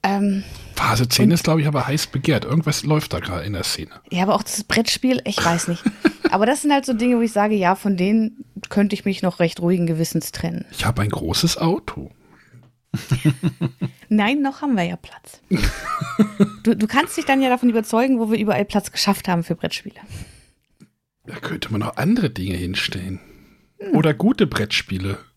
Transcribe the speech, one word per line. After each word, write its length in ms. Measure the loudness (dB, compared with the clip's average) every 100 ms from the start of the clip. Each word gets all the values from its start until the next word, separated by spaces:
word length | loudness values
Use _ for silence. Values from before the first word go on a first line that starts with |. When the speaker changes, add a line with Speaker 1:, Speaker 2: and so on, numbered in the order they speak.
Speaker 1:
Ähm, 400 | 0 0 0 -2 -6 -14 -14
Speaker 2:
Phase 340 | -4 -2 0 0
zehn 180 | 4 4
Speaker 1:
und 40 |
Speaker 2:
ist, 120 | 4
glaub 140 | 2 2
ich, 60 | 2
aber 180 | 0 -2
heiß 220 | -2 -4
begehrt. 360 | -2 0 0
Irgendwas 380 | 2 0 0 -2
läuft 280 | 0 0 0
da 80 | -6
gerade 240 | -4 -6
in 80 | -4
der 100 | -4
Szene. 280 | -4 -6 -8 -16 _
Speaker 1:
Ja, 140 | -2
aber 100 | 2
auch 80 | 0
das 220 | 0 -8
Brettspiel, 560 | 0 0 0 0 0 0
ich 180 | -2 -2
weiß 240 | 0 0 -2
nicht. 140 | -2 -2
<laughs> 40 | 0 -2 0 0
Aber 120 | 2
das 180 | 2 2
sind 100 | 2
halt 120 | 2
so 80 | 2
Dinge, 240 | 0 2 2
wo 20 |
ich 100 | 2
sage, 240 | 2 2
ja, 220 | 2 2 2
von 200 | 0 2
denen 480 | 4 4 2 -4 -16 -16 -2
könnte 260 | 2 2
ich 100 | 2
mich 180 | -2 0
noch 160 | -2 0
recht 220 | 0 2
ruhigen 260 | 0 2 2
Gewissens 460 | 0 0 -2 -4
trennen. 320 | -6 -6 -6 -10
Speaker 2:
Ich 120 | -4
hab 140 | -2 0
ein 100 | 0
großes 480 | -2 -2 0 0 2
Auto. 540 | 0 0 -4 -12 -14 _ _ -20 _ -20 _ _ _
<laughs> 280 | -8 -2 0 2 0 -4 -2 -6 -4 -8 -8 0
Speaker 1:
Nein, 340 | 2 2 2
noch 180 | -2 -2
haben 140 | -2 0
wir 60 |
ja 140 | 0 -4
Platz. 440 | -12 -20 -20 -20 _
Speaker 2:
<laughs> 100 | 2 2 -2 -8 -6 -6 0 0 2 0 2
Speaker 1:
Du, 100 | -2 0
du 120 | 2
kannst 280 | 0 0 -4
dich 80 |
dann 160 | 0 2
ja 80 | 4
davon 220 | 4 2
überzeugen, 480 | 2 0 0 2 2
wo 100 | 2
wir 60 | 0
überall 240 | 2 0
Platz 260 | 2 0 -2
geschafft 380 | -2 0 0 0
haben 160 | -2
für 100 | 0
Brettspiele. 460 | -4 -4 -6 -12 -18 -16 -14 -14 -20 _ _ _ _ -20 _ _ _
Speaker 2:
Da 120 | -18 -12
könnte 340 | -8 -8 -4
man 100 | -2
noch 160 | -2 -2
andere 320 | 2 2 2
Dinge 280 | -2 -4 -2
hinstellen. 640 | -2 -4 -4 -6 -8 -10 -14 -20 -20 _ _ _
Speaker 1:
Hm. 160 | -2 2
Speaker 2:
Oder 160 | 2
gute 360 | 2 2 2 0
Brettspiele. 680 | 0 -2 -2 -4 -6 -4 -6 -10